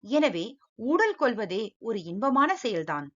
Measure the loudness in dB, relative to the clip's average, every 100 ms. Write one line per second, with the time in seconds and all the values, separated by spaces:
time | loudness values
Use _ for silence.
0 | 0 2 2 0 -6 -10 _ _ -2 2
1 | 2 2 0 0 -4 -4 -6 _ -6 -6
2 | -4 -2 2 4 2 2 0 -2 -2 -6
3 | -6